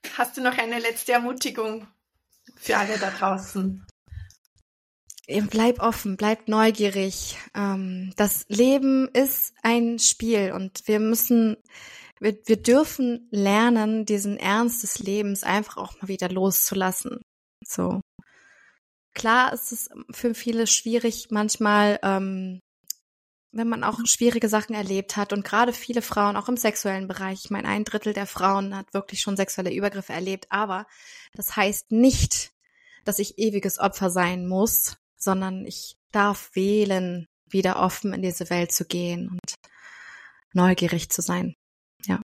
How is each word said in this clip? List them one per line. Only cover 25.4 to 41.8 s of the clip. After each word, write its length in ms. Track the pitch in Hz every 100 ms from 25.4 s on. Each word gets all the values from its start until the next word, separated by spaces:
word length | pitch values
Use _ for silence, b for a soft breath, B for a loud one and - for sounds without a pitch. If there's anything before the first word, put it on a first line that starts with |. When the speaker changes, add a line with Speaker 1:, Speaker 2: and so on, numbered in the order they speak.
| 196
Speaker 2:
gerade 260 | 208 247
viele 300 | 240 - 240
Frauen, 340 | - - 208 208
auch 140 | 208
im 80 | 247
sexuellen 500 | 220 208 202 190 190
Bereich, 380 | 185 190 190 -
ich 60 |
meine, 160 | 202 -
ein 140 | 202 214
Drittel 260 | 214 214
der 140 | 202 202
Frauen 480 | - 185 196 196 196
hat 180 | 190
wirklich 280 | 196 196 190
schon 160 | - 196
sexuelle 340 | 190 - 180
Übergriffe 380 | 135 202 196 -
erlebt, 360 | 170 185 190 -
aber 360 | 202 214 185 214 B B B B
das 220 | - - -
heißt 360 | 202 208 -
nicht, 580 | 220 262 - - - - _ b b b b -
dass 140 | 202
ich 180 | 208 -
ewiges 400 | 220 202 190 -
Opfer 300 | 196 - 190
sein 380 | 180 175 180 180
muss, 500 | 185 226 - - - _ _
sondern 480 | - 190 190 185 -
ich 280 | - - - _
darf 380 | 214 202 196 -
wählen, 760 | - 196 214 202 190 180 175 165 _ _
wieder 320 | 190 185 -
offen 320 | 185 - 208
in 100 | 185
diese 260 | 185 175 170
Welt 220 | 175 175
zu 140 | - -
gehen 440 | 175 175 175 180
und 240 | 180 - - B B B B B B B B _
neugierig 580 | 180 180 180 175 170 -
zu 100 | -
sein. 320 | 170 180 180 - _ _